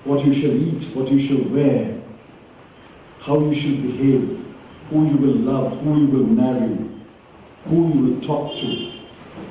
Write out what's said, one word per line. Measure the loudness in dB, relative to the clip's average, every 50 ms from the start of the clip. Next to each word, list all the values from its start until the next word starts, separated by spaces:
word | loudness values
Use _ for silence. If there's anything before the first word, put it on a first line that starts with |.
| -4
what | -2 0 2 4
you | 2 2
shall | 4 2 2 0
eat, | 0 0 -2 -2 -4 -8 -8 -6
what | -6 0 2
you | 2 2
shall | 2 2 0 0 0 0
wear, | 0 2 2 2 2 2 -2 -4 -6 -10 -12 -16 -20 -20 -20 -20 -20 -20 -20 -20 -20 -20 -20 -20 -20 -20 -20 -20 -20 -20 -20 -20 -20 -16
how | -4 0 2 2
you | 2 2 0
shall | 0 -2 -2 -2 -2 -2
behave, | -4 -4 0 2 2 4 2 2 -2 -6 -8 -12 -14 -18 -20 -20 -20 -20 -20 -12 -2
who | 0 2 2 2
you | 2
will | 2 2 2 2 0 0 0
love, | 0 -2 -2 -4 -6 -4
who | -2 0 2 2
you | 4 4
will | 4 2 2
marry, | 2 4 2 2 2 2 0 -2 -2 -2 -4 -6 -8 -12 -16 -20 -20 -20 -20 -20 -20 -20 -20 -20 -20 -20 -16 -6
who | 0 2 2 4 4
you | 4 4 4
will | 2 0 -2
talk | -2 -4 -4 -4 -4 -6 -8
to. | -8 -6 -6 -6 -6 -8 -10 -12 -16 -18 -20 -20 -20 -20 -20 -18 -18 -16 -16